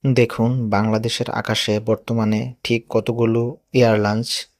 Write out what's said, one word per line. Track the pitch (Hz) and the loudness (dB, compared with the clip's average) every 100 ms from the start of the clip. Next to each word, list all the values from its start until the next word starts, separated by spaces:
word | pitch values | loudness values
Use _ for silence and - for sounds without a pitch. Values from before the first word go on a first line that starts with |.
দেখুন, | 139 127 117 - 117 127 113 | 2 2 2 2 0 0 0
বাংলাদেশের | 101 110 110 113 - - - | 0 2 0 -2 -4 -4 -6
আকাশে | - 110 - 107 110 | -4 -4 0 -2 0
বর্তমানে | 110 - 117 107 107 123 123 | -4 -2 -2 0 0 -4 -10
ঠিক | - 117 - | -2 -2 0
কতগুলো | 113 110 117 113 113 120 151 _ 131 | -4 -2 0 0 2 -2 -8 _ 2
এয়ারলাইন্স | 117 107 104 107 120 - - | 4 4 2 0 -4 -8 -10